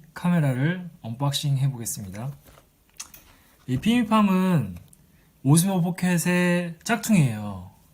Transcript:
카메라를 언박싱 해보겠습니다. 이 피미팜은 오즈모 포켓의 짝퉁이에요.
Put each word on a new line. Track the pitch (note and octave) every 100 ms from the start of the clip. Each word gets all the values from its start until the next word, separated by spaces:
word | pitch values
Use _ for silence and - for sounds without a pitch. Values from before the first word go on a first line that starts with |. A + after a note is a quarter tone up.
| -
카메라를 | - F3+ F3 C#3+ B2 D3+ F#3 F3 -
언박싱 | A2+ A#2+ C#3+ C#3 D3 C3+
해보겠습니다. | C3+ A#2+ A2+ - G2 G2 C3+ C#3 - - _ _ _ - - - - - _ _ -
이 | B2+
피미팜은 | G#3+ A#3+ G#3+ A3 G3+ F#3 F#3 E3 G2+ F2 - - _ _ _ _
오즈모 | C3+ D#3+ F#3+ F#3+
포켓의 | F3 F3 F3+ F3 F3+ F3+ F3+ F3 F3 E3
짝퉁이에요. | - A#3 A3+ G3+ C3 G#2+ G#2 F#2+ F#2 - _